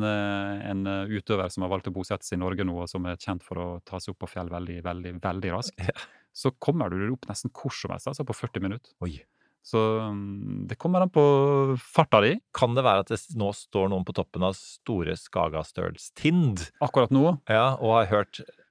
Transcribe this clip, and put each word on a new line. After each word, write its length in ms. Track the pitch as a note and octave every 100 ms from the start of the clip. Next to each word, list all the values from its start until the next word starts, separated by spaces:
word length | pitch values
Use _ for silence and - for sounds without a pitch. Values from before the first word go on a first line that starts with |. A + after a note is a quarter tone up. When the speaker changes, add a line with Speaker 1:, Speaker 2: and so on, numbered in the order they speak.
| G#2+
Speaker 1:
eh, 560 | G#2 G2+ G2+ G2 G2+ G#2
en, 160 | G2 G2
eh, 180 | G2 G2+ G#2+
utøver 320 | - G#2 F#2
som 160 | - F2+
har 60 | F#2+
valgt 160 | -
å 40 | F#2
bosette 240 | F2+ G2
seg 140 | - F2+
i 40 | F2+
Norge 180 | F#2+
nå, 160 | F#2+ F2
og 80 | E2+
som 180 | F#2 F2+
er 80 | F2
kjent 240 | - F2+
for 160 | - F2+
å 80 | F2 F2
ta 160 | - F#2
seg 160 | - F#2+
opp 80 |
på 80 | F2+ F#2
fjell 100 | F2 F2
veldig, 240 | F2+ F2 F2
veldig, 300 | F2 F2+ F2+
veldig 320 | F#2+ F2 F#2
raskt, 240 | F2+ G2 -
Speaker 2:
Ja. 80 | F2+ - - - _
Speaker 1:
så 180 | - C3+ -
kommer 320 | - D#3+ G2+
du 220 | F#2 G#2
opp 160 | B2+ -
nesten 240 | G#2 B2
hvor 240 | - C3+ -
som 160 | F#2+
helst, 160 | F2+ -
altså 160 | C#3+ C3
på 80 |
førti 280 | - A#2+ G2+
minutter. 320 | F#2+ A2 - -
Speaker 2:
Oi. 160 | F2 D2+ - _ _ _
Speaker 1:
Så, 160 | - A2+
mm, 840 | A2 A2 A2 G2+ G2+ G2 G2+ G2+ G2
det 80 | -
kommer 220 | E3+ F3+
an 80 | F#3
på 140 | D#3+ C#3+ C#3 C#3 C#3 C3+ B2+
farta 400 | - - D#3 A2
di. 140 | G#2 G3+ -
Speaker 2:
Kan 200 | - A#2+ B2
det 80 |
være 160 | B2+ G2
at 80 | F#2+
det 80 | A2+
s-, 140 | -
nå 140 | B2+ G2+ G2+
står 320 | - G#2 F#2+
noen 160 | F#2+
på 80 | F2+
toppen 300 | G2 - F2
av 140 | F#2 F#2+
Store 560 | - - - G2+ E2 F2
Skagastølstind? 1500 | - F#2+ E2 D#2 D#2 - F2 F2 - - D3+ F3+ C#3+ F#2+ E2 -
Speaker 1:
Akkurat 320 | C3+ C#3 A#2 C3+
nå. 220 | D#3 E3 -
Speaker 2:
Ja, 300 | A2 B2+ C3
og 140 | A#2 A2+
har 140 | G2+
hørt 300 | G#2 G2+ - - - _